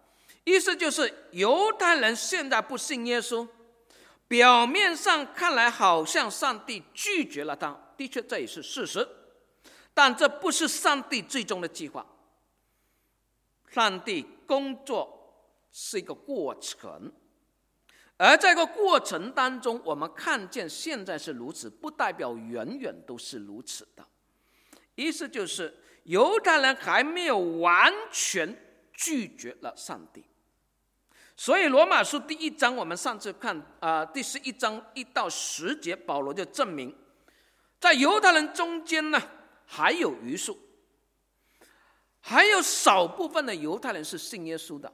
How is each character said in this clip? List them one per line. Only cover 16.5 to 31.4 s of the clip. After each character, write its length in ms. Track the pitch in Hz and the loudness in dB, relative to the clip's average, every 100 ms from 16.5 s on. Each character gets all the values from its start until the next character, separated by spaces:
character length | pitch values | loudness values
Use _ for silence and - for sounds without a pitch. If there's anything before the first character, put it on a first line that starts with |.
| 110 | -6
程， 500 | - - 104 78 113 - _ _ _ _ _ _ _ _ _ - | -12 -14 -16 -16 -18 -20 _ _ _ _ _ _ _ _ _ 2
而 200 | 190 311 | 6 8
在 160 | 359 | 8
这 20 | 339 | 4
个 100 | 320 | 2
过 340 | 440 392 320 | 0 4 4
程 320 | - 165 208 | 2 -6 -6
当 280 | 269 254 254 | -2 -2 -2
中， 220 | 233 233 | -6 -4
我 120 | 160 143 | -4 -6
们 160 | 160 | -6
看 340 | - 339 269 180 | -6 -4 -4 -4
见 200 | 254 165 | -10 -10
现 340 | - 330 262 | -10 -8 -8
在 140 | 190 151 | -8 -8
是 140 | 165 | -8
如 200 | 127 123 | -10 -10
此， 180 | 165 117 | -12 -16
不 200 | - 311 | -14 -12
代 240 | - 214 | -4 -4
表 160 | 160 127 | -4 -8
永 460 | 117 113 117 120 269 | -8 -10 -8 -8 -10
远 180 | 208 85 - | -12 -12 -14
都 120 | 120 | -16
是 220 | - 117 | -14 -14
如 240 | 101 104 | -16 -16
此 240 | - - - _ | -14 -16 -16 _
的。 100 | - _ _ _ _ _ _ - _ | -20 _ _ _ _ _ _ -20 _
意 180 | - 302 | -8 -6
思 160 | 311 294 | -6 -8
就 180 | 226 180 | -8 -8
是 280 | - 160 - _ _ | -6 -10 -12 _ _
犹 360 | - 180 294 427 | -2 4 4 4
太 220 | 381 311 | 2 4
人 140 | 262 269 | 4 0
还 280 | - 190 | 0 2
没 220 | 285 349 339 | 2 0 0
有 120 | 214 | 0
完 540 | 175 165 175 175 254 403 453 | 0 0 4 6 6 4 -4
全 440 | - - 190 160 - _ _ _ | -6 -4 -2 -4 -8 _ _ _
拒 420 | - - 294 190 - | -8 -4 -4 -4 -10
绝 200 | 117 - | -16 -14
了 140 | 123 - | -14 -12
上 240 | - 120 80 | -14 -16 -18
帝。 100 | - - _ _ _ _ _ _ _ _ _ _ | -20 -20 _ _ _ _ _ _ _ _ _ _
所 220 | - | -6